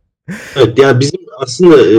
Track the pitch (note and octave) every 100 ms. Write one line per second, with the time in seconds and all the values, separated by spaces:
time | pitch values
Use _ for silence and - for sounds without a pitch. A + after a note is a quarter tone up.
0 | _ _ - G3+ - C#3 A2+ - C#3 B2
1 | C#3+ - - - - - F3+ D3 F2